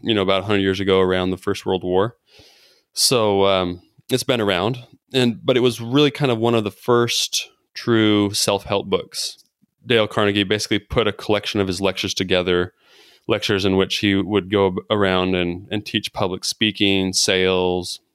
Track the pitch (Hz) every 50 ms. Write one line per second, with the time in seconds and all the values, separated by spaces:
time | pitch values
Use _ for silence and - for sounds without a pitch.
0 | - 107 113 104 95 92 98 95 92 104 107 98 98 98 95 95 98 95 95 95
1 | 95 92 92 92 92 92 92 90 - - 98 - - 98 95 92 92 90 90 92
2 | 98 120 - _ _ _ _ - - - _ _ _ _ _ _ _ _ _ -
3 | - - 139 120 110 107 101 98 98 98 98 95 92 90 90 87 - _ _ _
4 | _ _ 127 127 - - 131 120 110 101 95 87 92 110 131 123 123 - - _
5 | _ _ - 131 123 120 113 92 - - 131 123 120 127 113 107 117 113 123 143
6 | 147 147 139 - 151 135 120 110 113 117 117 117 107 101 - - - - 123 120
7 | 120 117 - - - - - - - - _ _ _ _ _ - - - 117 113
8 | 110 107 107 104 104 101 101 - - - 101 98 - - 104 98 90 95 95 90
9 | 80 - - - - - - - _ _ _ _ _ _ _ _ _ 120 123 113
10 | 107 104 - - 107 101 101 104 101 95 107 104 - - 110 104 - _ - 127
11 | 113 104 101 - - - 107 101 - - - 107 98 95 90 87 98 95 90 -
12 | - 95 - - 98 92 92 90 90 90 90 87 87 87 - _ _ _ _ -
13 | - - _ _ _ - - 104 - - 107 98 92 101 95 95 95 90 - -
14 | - 104 98 98 95 87 104 101 90 92 104 101 98 95 90 95 - _ 110 104
15 | 101 95 92 92 92 92 92 90 90 87 87 90 98 - 95 107 104 - - 110
16 | 101 - - - 104 92 92 92 - - - - 110 110 98 - 104 98 98 98
17 | 95 92 92 - - - 98 92 92 92 92 90 92 90 90 90 90 - - -
18 | _ _